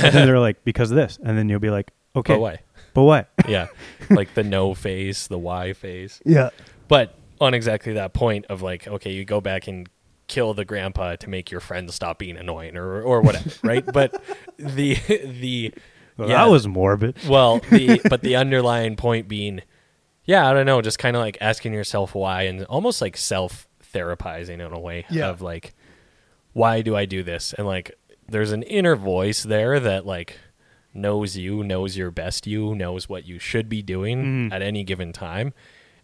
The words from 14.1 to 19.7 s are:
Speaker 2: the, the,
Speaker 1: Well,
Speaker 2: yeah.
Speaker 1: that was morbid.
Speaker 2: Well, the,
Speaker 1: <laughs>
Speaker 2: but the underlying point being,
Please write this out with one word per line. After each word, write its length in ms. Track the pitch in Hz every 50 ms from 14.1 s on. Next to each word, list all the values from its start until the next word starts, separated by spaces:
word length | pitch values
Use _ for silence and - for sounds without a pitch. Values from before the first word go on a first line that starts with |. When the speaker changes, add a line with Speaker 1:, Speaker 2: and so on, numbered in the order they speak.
| - 392 - - 403 - - - -
Speaker 2:
the, 380 | - 147 143 131 135 143 139 135
the, 800 | - - - 214 214 - 135 127 123 127 127 127 120 113 107 - - - - _ _ - _ -
Speaker 1:
Well, 120 | - 110 107
Speaker 2:
yeah. 80 | 123 127 220
Speaker 1:
that 60 | 233
was 160 | 185 139 107
morbid. 480 | 101 92 92 95 98 101 104 107 120 131 - -
Speaker 2:
Well, 320 | 151 135 135 127 117 117 120 - -
the, 280 | 233 214 131 175 226 - -
Speaker 1:
<laughs> 60 | 214
Speaker 2:
but 120 | 135 123
the 140 | - 127 123
underlying 600 | 127 139 135 135 131 123 120 120 117 113 113 107
point 320 | - - 120 117 113 107
being, 340 | 98 107 104 101 104 98 90 - _